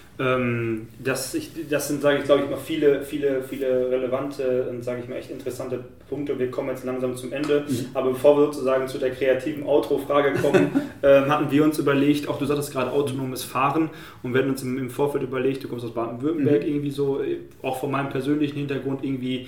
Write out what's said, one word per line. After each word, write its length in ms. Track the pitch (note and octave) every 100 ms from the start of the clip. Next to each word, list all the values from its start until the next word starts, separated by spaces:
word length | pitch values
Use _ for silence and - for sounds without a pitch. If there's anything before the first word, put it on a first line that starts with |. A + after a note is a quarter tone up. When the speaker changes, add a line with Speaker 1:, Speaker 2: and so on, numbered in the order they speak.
| - -
Speaker 1:
Ähm, 680 | C3 B2+ A#2+ A#2+ A#2 A2 A2+ -
das, 340 | B2+ C3+ -
ich, 160 | E3 - D#3+ D3
das 160 | C#3+ -
sind, 160 | C#3+
sage 160 | C#3+ C#3
ich, 60 |
glaub 180 | - C#3+
ich 80 | -
mal, 60 | C3
viele, 460 | - D#3 D3 C3+
viele, 380 | - D3 C#3 C3
viele 440 | B2+ C3 C3 B2+ B2+
relevante 800 | B2+ B2+ B2+ C#3+ C#3 C3 B2+ B2
und, 140 | B2
sage 180 | A#2+ B2
ich 80 | B2
mal, 60 |
echt 160 | B2+ -
interessante 480 | - - - B2+ B2 - - -
Punkte. 280 | C3+ C#3+ B2
Wir 100 | B2
kommen 200 | C3 C3+
jetzt 140 | B2+
langsam 300 | B2+ C3 B2+
zum 180 | B2 B2
Ende. 320 | C#3 D3 D3 C#3+
Speaker 2:
Mhm. 160 | A#2+ -
Speaker 1:
Aber 160 | C3+ C3
bevor 260 | B2 C#3+ C#3+
wir 100 | D3
sozusagen 420 | C#3+ B2+ C3 C3
zu 100 | C3
der 120 | C3
kreativen 500 | B2+ C3+ B2+ D#3 C#3+
Outro-Frage 720 | C#3+ D3 - C#3+ - C#3+ C#3+ C#3
kommen, 320 | C#3+ F#3 - C#4+ -
Speaker 2:
<laughs> 160 | -
Speaker 1:
ähm, 220 | C#3 C#3 C3+
hatten 240 | D3 C#3+
wir 100 | C#3
uns 160 | D#3 D3+
überlegt, 480 | C#3+ C#3 C#3+ C#3+ -
auch 100 | B2+
du 100 | C#3
sagtest 260 | D3 C#3+
gerade 180 | C3 B2+
autonomes 540 | C#3+ B2+ C3 C3 B2+
Fahren, 460 | - B2+ C#3 D#3 D#3+ - - -
und 100 | B2+
wir 60 | B2+
hatten 100 | C#3
uns 100 | C3
im, 120 | B2+ B2+
im 140 | B2+
Vorfeld 320 | - C#3+ C#3+
überlegt, 400 | C3 C3 C3 C3+
du 60 | -
kommst 160 | A#2+
aus 100 | A#2
Baden-Württemberg, 680 | A#2 A#2 B2 D3 E3 C#3 D3
Speaker 2:
Mhm. 40 | D3+
Speaker 1:
irgendwie 220 | D3 C#3+
so, 320 | C3+ C#3 C3+
äh, 140 | C3+ - - -
auch 160 | C3+ C3
von 140 | C3+
meinem 160 | C3+ C#3
persönlichen 480 | C3+ C3 D3 C#3+ D3
Hintergrund, 480 | C#3+ C3+ C3+ C3
irgendwie 420 | C3+ C3 B2+ B2+